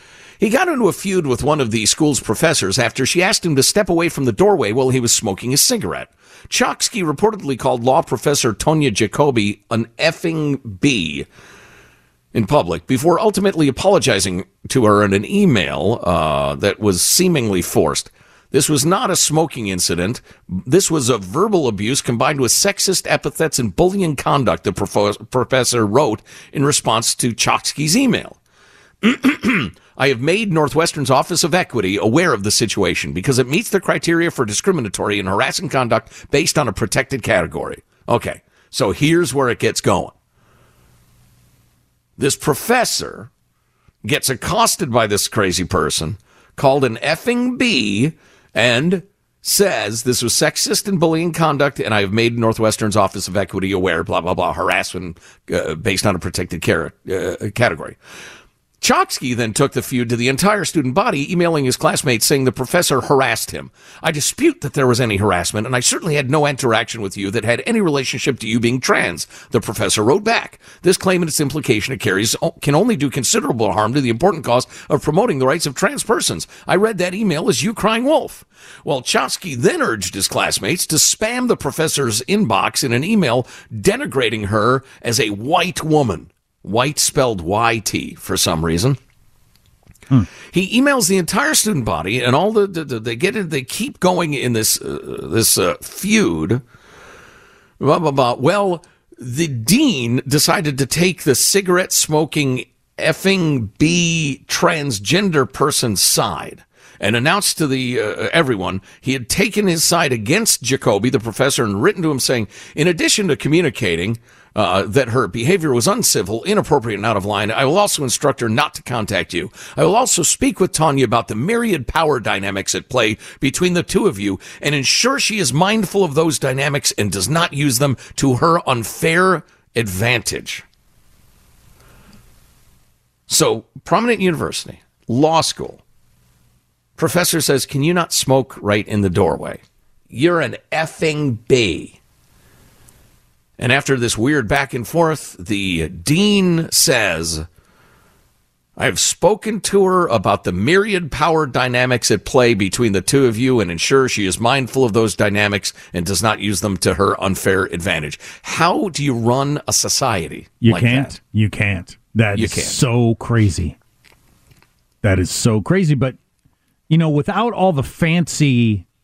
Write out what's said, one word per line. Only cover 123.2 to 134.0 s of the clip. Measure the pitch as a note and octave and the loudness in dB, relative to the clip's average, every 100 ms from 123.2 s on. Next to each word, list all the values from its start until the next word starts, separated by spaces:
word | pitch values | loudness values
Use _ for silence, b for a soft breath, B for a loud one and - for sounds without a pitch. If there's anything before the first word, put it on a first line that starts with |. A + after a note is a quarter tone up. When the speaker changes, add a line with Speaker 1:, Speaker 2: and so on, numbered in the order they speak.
| B B | B B
Speaker 1:
between | C#3 - F3+ | -4 0 0
the | F3 | 0
two | - G3+ G#3+ | 0 0 0
of | G2+ | 0
you | G2+ F#2+ B B | -4 -4 B B
and | C#3+ | -2
ensure | D3 B2+ - A#3+ C4+ | -2 0 0 0 0
she | - G#3+ | -2 -2
is | C#3+ | 0
mindful | C3+ F#3+ A3 G3 G3 | 2 2 2 0 0
of | F3+ C#3 | 0 2
those | E3 C3 | 0 0
dynamics | C#3 C3 C#3+ C#3+ - - | -2 -2 -2 -2 -2 -2
and | G#2+ | -2
does | G2 F#2 | -2 -2
not | D#3+ E3+ | 0 -2
use | C#3 D3 A#2+ | 0 0 2
them | C#3+ B2 B - | 0 -2 B -2
to | C#3 | 0
her | B2 E3 E3+ D3+ | 2 2 2 0
unfair | A#2+ G#2+ - E3 E3 F#3+ E3 b b b A#2+ | -4 -4 -4 0 2 2 0 b b b -4
advantage." | A2 F2+ A#2 A#2+ - - - - - _ _ _ _ _ _ _ _ _ _ - b b b b - - _ _ _ _ _ _ _ _ _ | -4 -2 0 0 -2 -8 -10 -14 -16 _ _ _ _ _ _ _ _ _ _ -20 b b b b -20 -20 _ _ _ _ _ _ _ _ _
So, | - C#3+ A2 - - | 2 2 0 -6 -20
prominent | - F3 | -2 0